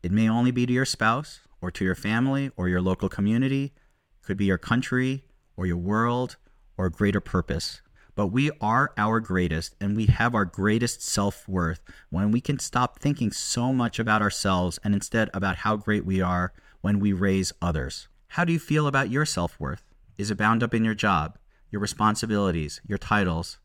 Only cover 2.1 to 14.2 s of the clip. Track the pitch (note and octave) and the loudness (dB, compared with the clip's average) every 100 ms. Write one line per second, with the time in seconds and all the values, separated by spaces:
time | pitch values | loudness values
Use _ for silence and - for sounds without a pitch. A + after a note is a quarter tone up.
2.1 | A2+ C3 C3+ C#3 - F2+ F2+ F#2 F#2 G2 | 0 2 0 -2 -2 0 2 0 0 -2
3.1 | - G2 A#2 C3 C#3 C#3 _ _ _ _ | 0 0 2 2 0 -4 _ _ _ _
4.1 | _ - G2 G2 F#2 - A#2 - B2+ C3 | _ -8 0 2 0 2 0 2 -2 -2
5.1 | C3+ _ _ _ - F#2 F2 F2 G#2 A#2 | -4 _ _ _ -6 -2 -2 0 0 0
6.1 | A#2+ B2 - _ _ _ - F#2 E2 G#2 | 0 -4 -10 _ _ _ -4 -4 0 0
7.1 | G2 - F2+ - D2 - - _ _ _ | 0 0 -2 -2 -4 -6 -10 _ _ _
8.1 | - G2+ A#2 D3 D3 G#2+ A2+ C#3+ - G#2+ | -4 0 2 0 0 0 2 0 0 0
9.1 | A2+ A2 F#2 F2+ D#2+ - _ G2+ G#2 G#2+ | 0 0 0 0 -2 -6 _ -4 2 2
10.1 | - A#2+ A#2+ F#2+ - G2 A2 A#2 - - | 4 2 2 -2 0 2 2 0 -4 -4
11.1 | - G2+ - - F#2 E2+ E2 - - - | 0 -2 -2 -6 -2 -2 -4 -12 -20 -8
12.1 | E2+ G2+ A#2 - C#3+ - B2 B2 - D3 | -2 2 0 0 -4 -2 0 -2 0 -2
13.1 | C#3 A2 - - - B2 C3 A#2 - A2+ | 0 -2 -4 -4 -2 0 0 0 -2 0
14.1 | G#2+ | 2